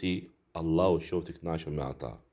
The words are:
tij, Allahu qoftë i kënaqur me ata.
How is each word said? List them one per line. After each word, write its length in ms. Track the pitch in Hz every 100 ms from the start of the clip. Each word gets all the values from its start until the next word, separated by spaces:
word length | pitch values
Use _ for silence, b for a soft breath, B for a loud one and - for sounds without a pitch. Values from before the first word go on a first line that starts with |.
tij, 220 | 92 92 - _ _ 85
Allahu 400 | 82 82 92 82
qoftë 300 | 82 90 82
i 60 | 85
kënaqur 340 | 85 82 76
me 80 | 76 67
ata. 260 | 67 64 50 _